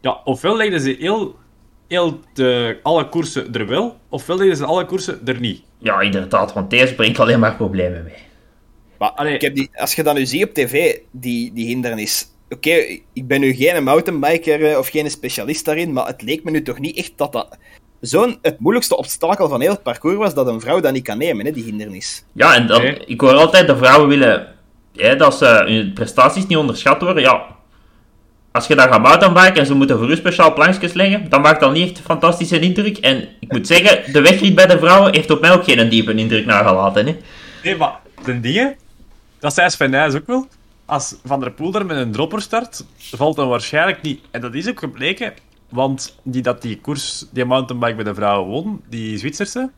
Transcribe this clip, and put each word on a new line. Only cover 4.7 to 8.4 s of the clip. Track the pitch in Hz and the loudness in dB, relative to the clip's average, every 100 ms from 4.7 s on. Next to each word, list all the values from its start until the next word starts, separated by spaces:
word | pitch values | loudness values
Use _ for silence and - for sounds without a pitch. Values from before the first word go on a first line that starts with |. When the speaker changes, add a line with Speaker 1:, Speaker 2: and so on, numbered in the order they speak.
| 180 175 | -4 -4
Speaker 1:
koersen | 185 - - 117 | -8 -8 -10 -6
er | 123 | -4
niet. | 120 90 _ _ | -6 -8 _ _
Speaker 2:
Ja, | 107 98 | -4 -2
inderdaad, | 101 98 92 101 95 | -2 -4 -2 -2 -2
want | 107 98 | -6 -2
deze | 120 127 123 | 0 0 0
brengt | 110 113 | -2 0
alleen | 113 117 | 2 2
maar | 110 110 | 0 -2
problemen | 104 92 90 87 | -6 -4 -4 -6
mee. | 82 - _ _ | -14 -20 _ _